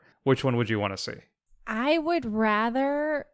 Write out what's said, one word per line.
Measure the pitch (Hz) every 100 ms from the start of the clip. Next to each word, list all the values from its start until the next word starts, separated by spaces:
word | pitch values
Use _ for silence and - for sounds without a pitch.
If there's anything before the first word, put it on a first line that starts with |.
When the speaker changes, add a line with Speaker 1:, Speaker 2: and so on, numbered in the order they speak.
| _ _
Speaker 1:
which | 135 131
one | 135 120
would | 113
you | 110
wanna | 101 95
see? | - - - _ _ _ -
Speaker 2:
I | 220 269 330
would | 311 339 240
rather | 214 220 208 226 254 277 285 302 302 -